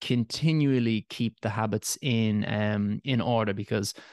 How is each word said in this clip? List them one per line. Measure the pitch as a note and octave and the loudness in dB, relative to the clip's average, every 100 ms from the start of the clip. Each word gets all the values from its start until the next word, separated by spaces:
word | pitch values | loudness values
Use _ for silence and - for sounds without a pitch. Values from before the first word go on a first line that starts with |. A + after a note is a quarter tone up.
continually | - B2 A2+ - D#3+ D#3+ C#3+ B2+ A#2 A2 - | -2 -2 -2 -2 0 2 2 2 2 0 -4
keep | - A2+ - | -4 -4 -2
the | A2 | -4
habits | G#2 A2 G#2+ - - | -2 -2 -2 -4 -4
in, | D3 A2+ A2 G#2 G#2 | 0 2 2 2 0
um, | G#2+ G#2+ G#2 G2+ G#2+ | 0 0 0 0 -2
in | C#3+ B2 | 0 0
order, | B2 A#2 G#2+ | 2 2 0
because, | G2+ G2+ A2 G#2 - - | -2 -2 -2 -2 -8 -18